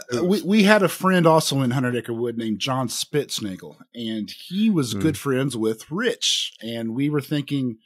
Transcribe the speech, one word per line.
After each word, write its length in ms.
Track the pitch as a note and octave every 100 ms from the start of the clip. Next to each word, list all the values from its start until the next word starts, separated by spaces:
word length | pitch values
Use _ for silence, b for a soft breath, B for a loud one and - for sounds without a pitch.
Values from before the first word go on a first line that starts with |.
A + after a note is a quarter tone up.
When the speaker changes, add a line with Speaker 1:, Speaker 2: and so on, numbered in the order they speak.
| -
Speaker 1:
It 100 | A#2+
Speaker 2:
we, 40 | F3
Speaker 1:
was 160 | G3
Speaker 2:
we 200 | D#3+ A3
had 200 | G3 G#3+
a 60 | F3
friend 360 | - F#3 F#3 D#3+
also 360 | D#3+ - C#3
in 100 | B2+
Hundred 240 | C3+ B2 A#2+
Acre 180 | A#2
Wood 240 | A#2 A#2+ A2+
named 220 | A2+ G#2
John 300 | C#3 C3 A#2+
Spitznagel, 880 | - - D3 B2+ - G#2 F#2 D#2+ D2 - A#2+
and 340 | A2+ A2 G#2
he 400 | - - F#3 A3
was 220 | F3+ B2
Speaker 1:
Hmm. 80 | G#2+
Speaker 2:
good 180 | D#3 -
friends 380 | C#3 B2+ C3+ A#2
with 340 | A2 A2 -
Rich. 640 | E3 A#3+ - - - - -
And 320 | A2+ A#2 A2+
we 160 | A#2 C#3+
were 120 | D3
thinking, 560 | C3+ D3 C#3 C#3+ B2+ A2